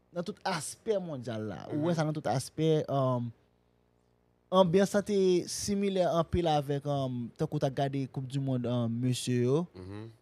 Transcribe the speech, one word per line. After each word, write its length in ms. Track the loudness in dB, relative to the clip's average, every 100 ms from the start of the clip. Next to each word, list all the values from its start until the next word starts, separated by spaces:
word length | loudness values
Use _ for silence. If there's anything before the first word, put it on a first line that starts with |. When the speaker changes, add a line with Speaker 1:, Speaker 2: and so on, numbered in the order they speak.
| _
Speaker 1:
nan 120 | -8
tout 120 | -8 -6
aspè 560 | -4 -4 -6 -8 -4 -2
mondyal 480 | -4 -8 -6 -6 -6
la. 200 | -8 -6
Ou 120 | -2 0
wè 40 |
Speaker 2:
Mhm. 40 | 2
Speaker 1:
sa 80 |
nan 100 | 0
tout 140 | 0 0
aspè, 560 | -2 -2 0 2 2 2
um, 420 | 0 2 0 -2 -10 _ _ _ _ _ _ _ _ _ _ 2
anbyans 380 | 6 6 6 4
sa 120 | 2
te 420 | 0 2 4 4 0
similè 560 | -6 -4 -2 0 0 2
anpil 420 | 2 0 0 2
avèk, 380 | 2 2 -2 -2
um, 440 | -2 -2 -4 -6 -6
tankou 220 | -4 -2
ta 100 | -2
gade 380 | 0 -2 -2 -6
Koup 160 | -6 -6
di 120 | -4
Mond, 260 | -2 -2 -2
um, 240 | 0 0
mesye 540 | 0 0 -2 0 0
yo. 220 | 2 0 -2 -10
Speaker 2:
Mhm. 340 | -12 -12 -14 -20